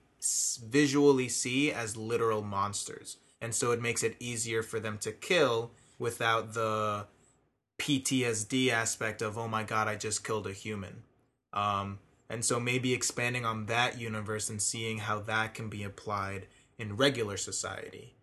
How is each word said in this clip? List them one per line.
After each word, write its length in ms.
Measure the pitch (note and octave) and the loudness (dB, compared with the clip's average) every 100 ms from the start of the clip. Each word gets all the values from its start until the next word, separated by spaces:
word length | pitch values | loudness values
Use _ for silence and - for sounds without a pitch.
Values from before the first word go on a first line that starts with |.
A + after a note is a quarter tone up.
| _ _ | _ _
s-, 400 | - - - - | -2 0 -2 -4
visually 680 | A2+ C3+ D3 C#3 C#3+ C3+ B2+ | 2 4 6 8 8 8 4
see 420 | - B2+ C3 D3 | -2 0 2 2
as 240 | A2+ A2+ A2 | 0 -4 -4
literal 460 | A2 A#2 A2+ A2 | -2 2 2 2
monsters. 720 | G#2+ G2 G2+ G2+ - - A2+ - _ _ | 0 0 0 -2 -6 -10 -14 -16 _ _
And 160 | A#2 A2+ | -6 0
so 160 | B2 | 2
it 100 | A#2 | 2
makes 220 | A#2+ A2+ | 2 2
it 140 | A#2 - | 0 -2
easier 420 | A#2+ A#2 A#2 A2+ | -6 -4 0 -2
for 200 | A2 A2+ | -2 -4
them 160 | A2 G#2+ | -4 -4
to 160 | A2+ | -6
kill 580 | G#2+ - F3+ C#3 A2+ A#2 - - _ | -6 2 4 6 4 -2 -10 -20 _
without 540 | A#2+ A#2 A#2 A2+ A2+ | -4 0 2 2 0
the 520 | A2 A2+ A2 G#2+ G#2 G2+ _ _ _ _ _ _ _ | -2 0 2 0 -2 -6 _ _ _ _ _ _ _
P 220 | - C#3 | 0 0
T 260 | - C3 A#2+ | 2 2 2
S 180 | A2 | 0
D 260 | G#2+ C3 B2+ | 0 2 4
aspect 500 | A2+ A2+ - A2+ G#2+ | 2 0 -2 -4 -2
of, 160 | A2 G#2 | -4 -2
"Oh 100 | A#2 | -2
my 160 | A2 | -2
God, 240 | G#2+ A2 G#2+ | 0 0 0
I 80 | G#2+ | 0
just 300 | A2 G2+ - | -2 -4 -2
killed 220 | A2 G2+ | -2 -2
a 60 | |
human." 500 | G2 A2 G#2 F#2 - - _ _ _ _ | -8 -6 -6 -8 -12 -20 _ _ _ _
Um, 460 | G2+ G#2 G2+ G2 G2 - _ _ | -2 0 0 -2 -6 -14 _ _
and 160 | A#2 | -4
so 160 | A#2 A#2+ | 0 0
maybe 320 | A#2+ B2+ B2+ | 0 0 2
expanding 540 | B2 - - A#2+ B2 A#2 | 0 0 0 0 0 -2
on 220 | A2 G#2+ | -2 -2
that 320 | A2+ B2 A#2+ | 2 2 0
universe 500 | A#2 G#2+ G#2 G#2+ - | -6 -6 -4 -4 -4
and 100 | A2 | -2
seeing 380 | - A#2 A2+ A2 | -4 -2 -4 -4
how 220 | G#2+ G#2+ | -2 -2
that 340 | G#2 A2 A2 | 0 0 0
can 160 | - A2+ | -4 -8
be 140 | G#2+ | -6
applied 640 | G2+ - A2+ G2+ G2 F#2+ F#2+ - _ _ | -8 -8 -4 -4 -2 -6 -10 -20 _ _
in 180 | G#2+ G#2 | -8 2
regular 400 | C3+ B2+ G#2 G2 | 2 2 -2 -4
society 760 | - - F#2+ - - - - _ | -6 -6 -6 -8 -12 -14 -18 _